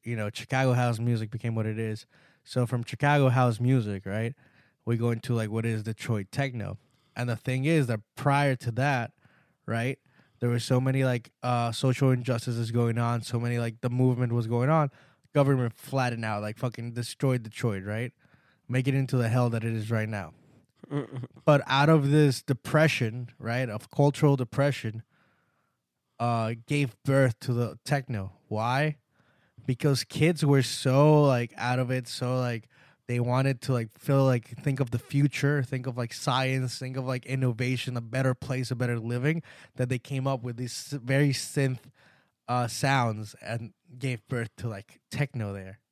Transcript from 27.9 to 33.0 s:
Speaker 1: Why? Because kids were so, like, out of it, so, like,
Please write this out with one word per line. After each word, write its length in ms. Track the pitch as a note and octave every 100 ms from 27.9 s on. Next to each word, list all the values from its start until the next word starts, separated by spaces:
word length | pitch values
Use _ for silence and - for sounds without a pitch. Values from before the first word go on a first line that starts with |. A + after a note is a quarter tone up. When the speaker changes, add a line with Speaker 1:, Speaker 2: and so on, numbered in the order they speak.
| C#3+ C3 A2 F#2+ - _
Speaker 1:
Why? 480 | G#2+ A#2 C3 D#3 D3 _ _ _ _ _ - -
Because 380 | B2+ D3+ C3
kids 400 | - - D#3 E3+
were 180 | D3 C#3
so, 600 | B2 - C3+ C3 D3+ D3+
like, 280 | D3 B2 A#2+ -
out 220 | A#2+ B2+
of 100 | B2
it, 180 | B2+ A#2+
so, 300 | - B2+ B2+
like, 300 | B2 A#2 - _ _ _